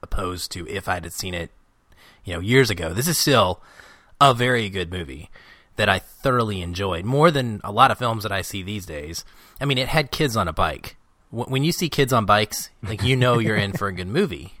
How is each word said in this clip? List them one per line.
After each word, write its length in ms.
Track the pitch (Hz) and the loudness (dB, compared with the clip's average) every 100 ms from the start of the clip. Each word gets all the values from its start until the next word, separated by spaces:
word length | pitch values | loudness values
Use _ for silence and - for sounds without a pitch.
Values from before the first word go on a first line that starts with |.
opposed 500 | - - 92 90 - | -4 -2 -2 -6 -8
to 140 | 95 85 | -10 -8
if 220 | 95 95 | -8 -4
I'd 140 | 92 | -6
had 100 | 85 | -6
seen 220 | - 95 87 | -10 -6 -6
it, 160 | 85 _ _ _ _ - - _ - | -8 _ _ _ _ -20 -20 _ -8
you 80 | |
know, 60 | 85 | -6
years 320 | 98 131 120 | 4 6 6
ago. 220 | 90 82 90 | 0 -4 -2
This 120 | 156 | -2
is 120 | 151 | 0
still 420 | - 123 92 87 - - - - _ - | 4 4 4 0 -10 -20 -20 -20 _ 2
a 140 | 139 | 4
very 340 | 120 123 123 104 | 4 2 2 0
good 240 | 95 85 | -4 -6
movie 380 | 92 82 69 - - - - _ - | -6 -10 -12 -16 -20 -20 -20 _ 0
that 140 | 101 | 2
I 100 | 95 | 2
thoroughly 640 | - - 139 123 110 98 | -2 -4 0 2 0 -2
enjoyed, 420 | 87 87 98 85 101 | -6 -4 -4 -2 0
more 240 | 135 165 | 4 4
than 320 | 143 123 104 | 4 -2 -6
a 80 | - | -4
lot 200 | 104 131 | 4 4
of 80 | 107 | 4
films 240 | 123 113 | -2 -2
that 80 | 101 | -4
I 100 | 98 | -4
see 220 | - 101 | -4 -8
these 240 | 92 104 87 | -6 -8 -8
days. 360 | 76 - 85 - - - - | -12 -10 -12 -14 -20 -20 -6
I 60 | 139 | -2
mean, 120 | 127 | 0
it 120 | 127 | 2
had 200 | 160 139 | 0 0
kids 260 | - 147 110 | 0 0 0
on 120 | 87 | -2
a 60 | |
bike. 440 | 78 85 71 - - _ _ _ | 0 -2 -2 -12 -18 _ _ _
W-, 180 | 113 - | -10 -2
when 140 | 131 | 0
you 80 | 151 | 0
see 160 | - 165 | 0 -2
kids 240 | - 131 | 0 2
on 140 | 120 101 | 2 4
bikes, 440 | 104 107 - - _ | 4 2 -4 -10 _
like, 200 | 98 107 | -10 -2
you 120 | 113 131 | 0 4
know 240 | 123 120 | 4 4
you're 160 | 110 107 | 2 0
in 160 | 101 | -2
for 160 | - 101 | -2 -4
a 60 | |
good 140 | 90 90 | -6 -4
movie. 460 | 135 185 78 - - | -2 -2 -4 -14 -20